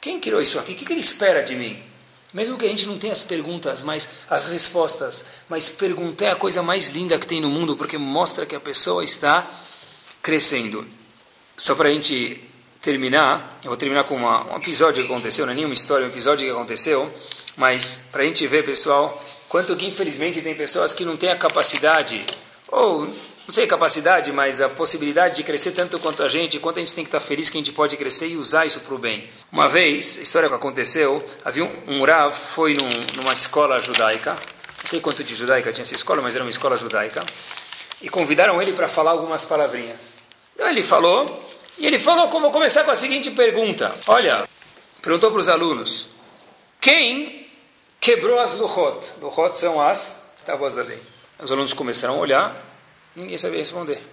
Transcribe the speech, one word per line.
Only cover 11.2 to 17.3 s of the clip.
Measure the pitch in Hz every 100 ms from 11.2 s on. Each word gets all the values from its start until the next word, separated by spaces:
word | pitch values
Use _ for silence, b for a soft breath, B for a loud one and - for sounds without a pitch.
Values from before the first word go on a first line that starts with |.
| _ _ _ -
Só | - 143
pra | 151
gente | 151 147 135 120 - - - _ _
terminar, | - 139 131 143 143 147 - -
eu | 139
vou | 120
terminar | 143 139
com | 139 135
uma, | 120 113 -
um | -
episódio | 165 160 160 131 123
que |
aconteceu, | 127 117 - 135
não |
é | 127
nenhuma | 156 127
história, | - 143 127
um |
episódio | 131 120 147 131
que |
aconteceu, | 120 113 113 156 143 147 B B